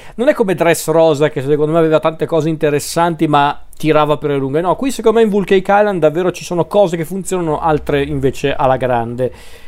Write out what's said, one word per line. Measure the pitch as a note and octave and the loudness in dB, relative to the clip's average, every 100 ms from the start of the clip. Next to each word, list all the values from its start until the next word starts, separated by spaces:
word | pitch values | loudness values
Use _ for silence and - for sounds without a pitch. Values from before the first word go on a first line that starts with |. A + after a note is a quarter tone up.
| - | -12
non | - C4+ | -2 0
è | |
come | C4+ G3 | 2 0
Dressrosa | E3+ E3 D3+ - D#3+ E3 C#3 D3+ | 2 2 2 2 4 4 4 0
che | C#3+ | 0
secondo | C3+ D3 D3+ | -2 0 2
me | E3 | 2
aveva | D#3+ D#3 | 2 2
tante | D#3+ D#3+ D3+ | 0 -2 -2
cose | E3 D#3 | 0 -2
interessanti | D#3 D3 C#3+ - E3+ E3+ D#3+ D#3 | -2 0 -2 -2 -2 0 0 0
ma | D3 C#3+ - - - | 2 2 -2 -12 -4
tirava | D3+ D3+ D3+ D3 | 0 2 2 0
per | D3+ | -2
le | C#3 | -2
lunghe, | C3+ D3 | -2 -2
no, | F3 D#3+ | -2 -2
qui | C4+ | -2
secondo | A3+ A3+ A3 | 0 2 4
me | |
in | A3 | 2
Wool | G3+ | 0
Cake | F3+ F#3+ F#3+ | 2 0 4
Island | G3+ G#3 F#3 | 2 2 2
davvero | D#3 D3+ F3+ | 0 2 -2
ci | - | -4
sono | E3 F3 D#3 | -6 -4 0
cose | G3+ F#3+ E3+ | 2 2 0
che | |
funzionano, | D#3 F#3+ F3 F#3 D#3+ D3+ | -6 -8 -4 -4 -2 -2
altre | D#3+ D3 - C#3+ | 0 0 0 -2
invece | C#3+ C#3 C3 - C#3 | -2 -2 -2 0 -2
alla | C3+ C3+ C3 | 0 2 2
grande, | B2+ A#2+ A#2 A#2+ B2+ - - - | 0 0 -2 -4 -4 -6 -18 -16